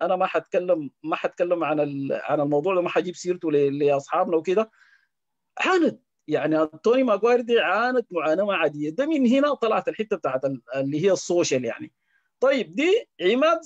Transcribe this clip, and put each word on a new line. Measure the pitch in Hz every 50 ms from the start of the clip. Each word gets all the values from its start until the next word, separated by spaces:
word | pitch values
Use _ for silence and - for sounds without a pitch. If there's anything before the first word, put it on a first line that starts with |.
أنا | 160 180 185
ما | 180 185
حتكلم، | 185 - 165 - _ - 180 180 175 170 160 143 131 _ _ -
ما | 156 175
حتكلم | - - 170 - - 175 175 175 170 156
عن | 143 156 151
ال-، | 147 143 139 139 139 135 - - -
عن | 123 147 151
الموضوع | 143 147 147 147 151 196 190
ده، | 175
ما | 175 170
حجيب | - 165 160 180 165
سيرته | - - 180 180 175 170 160
ل-، | 147 143 143 139 139 143
لأصحابنا | 147 143 139 139 139 - 156 170 185 - 165
وكده. | 165 151 185 185 214 220 - _ _ _ _ _ _ _ _ _ _ _ _ _ _ _ _ - -
عانت، | - 320 370 359 311 233 - - _ _ _ _ _
يعني | 151 151 131 143 156 156 156 160 156 - - -
توني | 220 247 269 262
ماغواير | 233 202 196 214 240 247 240
دي | 240 233 233 214
عانت | 151 170 190 214 233 254 254 247 - -
معاناة | 175 170 180 156 156 185 208
ما | 202 190
عادية. | 165 165 143 147 147 147 156
ده | 160 208 285
من | 311 320 277 254
هنا | 220 262 277 294 294 254
طلعت | - 233 220 220 190 -
الحتة | 165 156 - 214 - 202
بتاعت | 170 - 139 131 131 143
ال-، | 139 139 117 _ - 127
اللي | 139 139 139 147 156 180
هي | 196
السوشيال | 180 175 - - 175 175 156 - 139 127 123
يعني. | 113 104 - 107 - _ _ _ _ _ _ _ _ _ -
طيب | 247 269 294 254 185 156 175
دي | 233 302 359 403 508 - _ _ -
عماد | 170 185 233 262 302 330 339 330 311